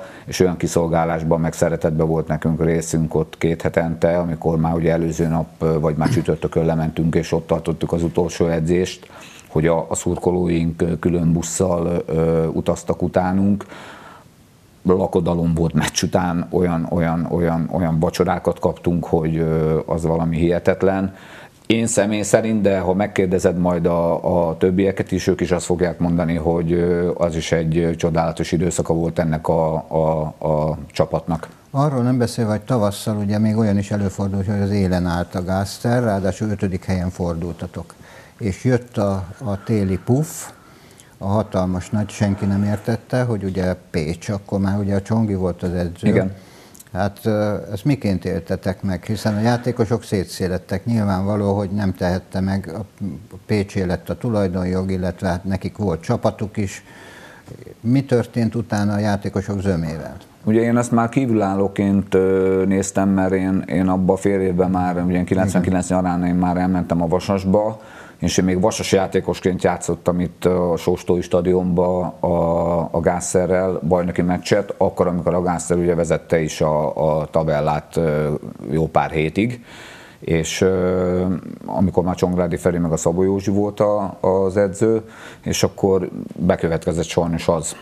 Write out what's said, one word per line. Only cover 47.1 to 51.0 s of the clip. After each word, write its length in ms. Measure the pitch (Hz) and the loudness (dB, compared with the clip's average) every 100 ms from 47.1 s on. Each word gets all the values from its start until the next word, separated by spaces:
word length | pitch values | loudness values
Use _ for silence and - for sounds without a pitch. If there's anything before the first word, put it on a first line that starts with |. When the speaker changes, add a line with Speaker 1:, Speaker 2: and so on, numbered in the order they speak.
| 101 | -2
Speaker 2:
ö, 320 | 117 107 107 98 87 | -2 0 0 -2 -6
ezt 140 | 104 147 | -4 0
miként 400 | 139 104 87 92 | 0 0 0 -2
éltetek 560 | 87 - 95 101 92 | -4 -4 -4 -4 -4
meg? 220 | 98 87 | -4 -4
Hiszen 320 | - 107 117 104 | -4 -4 -2 2
a 40 | |
játékosok 640 | 113 120 127 117 107 117 | 2 2 0 -2 0 0
szétszélettek. 800 | - 104 85 - 92 92 - 95 120 | -2 -2 -2 -4 -4 -4 -4 -6 -2
Nyilvánvaló, 680 | 117 | 0